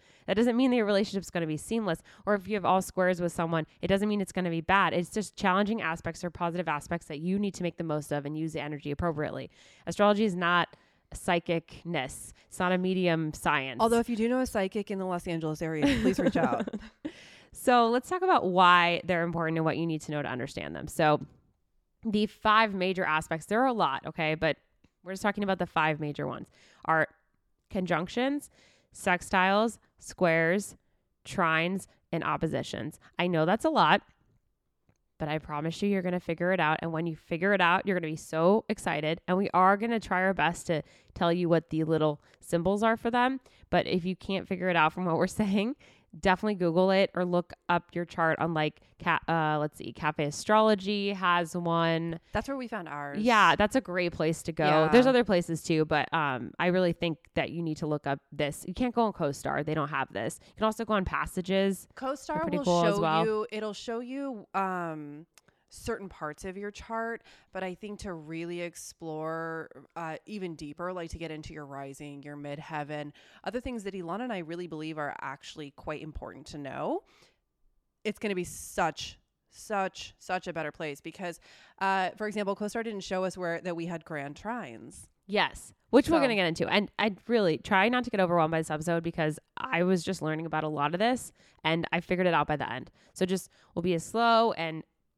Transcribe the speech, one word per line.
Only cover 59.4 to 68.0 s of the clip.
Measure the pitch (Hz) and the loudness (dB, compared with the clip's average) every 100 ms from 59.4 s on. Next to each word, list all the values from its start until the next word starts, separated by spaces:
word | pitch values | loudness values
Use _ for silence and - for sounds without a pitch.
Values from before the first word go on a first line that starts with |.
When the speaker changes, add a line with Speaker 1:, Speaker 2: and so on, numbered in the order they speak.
| 143 143 151 | -4 -2 -2
Speaker 1:
They | |
don't | 156 143 | -2 -2
have | 143 135 | -4 -4
this. | 98 113 - - | -4 -6 -8 -16
You | - | -4
can | 220 | -2
also | 214 | -2
go | 220 214 | -2 0
on | 185 | 0
Passages. | 147 156 - 180 190 196 185 - - | -4 -4 -6 0 2 2 -2 -8 -10
They're | 262 | -8
Speaker 2:
CoStar | 277 - 311 | -6 -6 -4
Speaker 1:
pretty | 330 285 | -2 0
Speaker 2:
will | 233 | 2
Speaker 1:
cool | 175 170 | 4 4
as | 165 | 2
Speaker 2:
show | |
Speaker 1:
well. | 160 160 170 | 2 2 2
Speaker 2:
you, | 214 214 | -2 -4
it'll | 214 214 | -6 -6
show | 196 - 233 | -8 -8 -8
you, | 247 269 277 220 - | -6 -6 -6 -8 -6
um, | 196 190 180 170 156 147 147 170 _ _ _ _ | -4 -2 -4 -6 -8 -12 -14 -20 _ _ _ _
certain | - - 233 196 | -12 -8 -8 -10
parts | - 151 151 | -10 -10 -8
of | 190 185 | -12 -10
your | 208 | -10
chart, | - - 226 226 226 - - _ | -12 -8 -6 -6 -8 -12 -20 _
but | 185 | -8
I | 190 175 | -8 -8
think | 208 | -12
to | 202 | -10